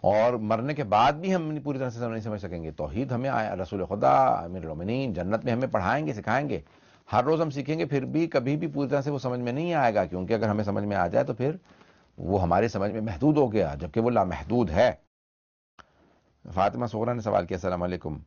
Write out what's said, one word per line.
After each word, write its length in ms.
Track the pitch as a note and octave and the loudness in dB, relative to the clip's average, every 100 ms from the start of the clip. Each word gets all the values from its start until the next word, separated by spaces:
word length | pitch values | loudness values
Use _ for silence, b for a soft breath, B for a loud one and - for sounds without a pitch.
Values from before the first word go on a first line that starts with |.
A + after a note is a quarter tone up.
और 320 | F#2+ G#2 A#2 B2 | 4 4 4 2
मरने 380 | G#2+ A2+ B2+ | 0 0 0
के 80 | D3 | -4
बाद 320 | A#2 G#2 B2+ | 2 4 4
भी 160 | D3 F#3 | 4 0
हम 300 | F#3 D#3 D3+ | 0 0 -4
पूरी 180 | C#3 C3 | -4 -4
तरह 120 | C3 | -4
से 180 | A#2 A#2+ | -4 -4
नहीं 120 | A2+ | -4
समझ 200 | A2 G#2+ | -4 -6
सकेंगे। 320 | F2+ E2+ D#2+ | -6 -8 -8
तौहीद 400 | D2+ D2+ E2+ C3 | -6 -6 -4 -2
हमें 180 | B2 C3+ | -2 -2
आया, 240 | B2 G#2+ | -2 -2
रसूल 300 | F#2+ F2+ G2+ | -4 -4 -4
खुदा, 280 | E2+ G#2 B2+ C3+ C3 | -4 2 4 6 4
अमीरुल 420 | A#2+ E2+ F#2 D#2+ | 2 -2 -8 -8
मोमिनीन, 460 | D#2 F2+ B2 C3+ | -8 -4 -2 -2
जन्नत 300 | F2 F2 G#2+ | -4 -2 -2
में 80 | C3 | 0
हमें 180 | A#2 C3 | -2 0
पढ़ाएंगे, 420 | A2 F#2 C3 D3+ | 0 0 0 -2
सिखाएंगे, 520 | A2 G2+ A#2+ D3 F#2+ - b b b - | -4 -2 0 0 -6 -8 b b b 0
हर 140 | G#2+ | 2
रोज़ 180 | B2+ D#3+ | 4 2
हम 80 | D#3+ | 0
सीखेंगे, 340 | C3+ C3 D#3+ D#3+ | -2 -4 -2 0
फिर 180 | C#3 | 0
भी 220 | B2+ C#3+ E3 | 0 0 2
कभी 300 | D3 B2 D3+ | 0 0 -2
भी 100 | E3 | -2
पूरी 220 | C#3+ C#3 | -2 0
तरह 120 | C#3+ | 0
से 100 | C3+ | 0
वो 80 | C#3+ | -2
समझ 200 | B2+ B2 | -2 -2
में 140 | A#2+ | -2
नहीं 200 | B2+ F3 | -2 0
आएगा, 320 | E3 B2 G#2 F2+ | 2 4 2 0
क्योंकि 280 | F2+ F2+ | -2 0
अगर 140 | A2+ G#2+ | 0 2
हमें 160 | G#2 | 0
समझ 200 | G2+ G2+ | 0 -2
में 120 | G#2 G2 | 0 0
आ 120 | A#2 | 2
जाए 160 | A2+ | 2
तो 100 | C3 | 0
फिर 260 | A#2+ B2+ F3+ b b b b b - | -2 -2 -4 b b b b b -12
वो 200 | E2+ F#2+ | -2 0
हमारी 300 | F2 F2 A2+ | 4 2 2
समझ 220 | G#2+ G2+ | 0 -2
में 100 | G#2+ | -2
महदूद 380 | G#2+ F2 C#3 D3+ | -6 0 2 4
हो 100 | C3 | 2
गया, 260 | G#2+ E2+ | 2 0
जबकि 260 | D2 E2 A2+ | -2 -4 0
वो 100 | A2+ | 2
लामहदूद 600 | A#2 F#2 D#2 C#2+ A#2+ G#2 | 2 2 -2 -2 0 2
है। 320 | D#2 A#2+ E2 _ _ _ _ _ _ _ _ b b b b b _ - | 4 2 2 _ _ _ _ _ _ _ _ b b b b b _ -8
फातिमा 320 | F2 G2 A#2+ A#2+ | 2 2 2 -4
सोहरा 260 | G#2+ A#2 | -2 -2
ने 100 | A#2+ | -2
सवाल 240 | G#2+ G2+ F2 | 0 0 0
किया, 100 | F#2 | -4
"अस्सलाम 240 | F#2+ F2+ | -2 -2
वालेकुम।" 420 | F2+ F2+ D#2 D2 | -2 -4 -6 -10